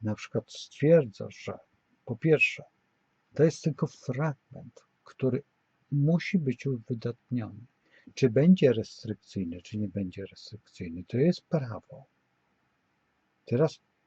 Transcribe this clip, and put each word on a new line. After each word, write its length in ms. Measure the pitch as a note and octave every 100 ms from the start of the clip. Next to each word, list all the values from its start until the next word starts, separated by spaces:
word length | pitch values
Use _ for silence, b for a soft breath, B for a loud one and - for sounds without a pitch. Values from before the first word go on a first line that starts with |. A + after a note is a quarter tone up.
na 120 | G#2+
przykład 380 | G#2+ - A2+ -
stwierdzasz, 840 | - - - D3 E3 B2+ - G2+ -
że 220 | - - _ _ _ _
po 120 | - A#2
pierwsze, 480 | D#3+ D3 - - - _ _ _ _ _ _
to 100 | -
jest 180 | D#3 -
tylko 240 | E3 - D3+
fragment, 1000 | - - B2 D#3 C#3 _ - - - _ _
który 380 | - - C3 B2 - _ _ _ _
musi 460 | C#3+ C#3+ E3+ - F#3+
być 280 | C#3 A#2+ C#3
uwydatniony, 1000 | B2 - A#2+ A#2+ A#2 _ B2 G#2 G#2 A#2+ _ B B B
czy 160 | - C3
będzie 420 | A2+ D#3+ F#3 C#3
restrykcyjny, 920 | A2+ G#2+ - A2 G#2 _ G2 F2 F2+
czy 160 | - G#2+
nie 100 | G#2
będzie 380 | F#2 F#2+ F#2+ F#2+
restrykcyjny, 760 | - - G#2+ _ - F2 E2
to 140 | - A#2+
jest 240 | D#3+ F3+
prawo. 640 | - D#3+ B2 G#2 - - - _ _ _ _ _ _ _ _ _ _ _ _ _
Teraz 360 | - A#2+ D#3 - _ _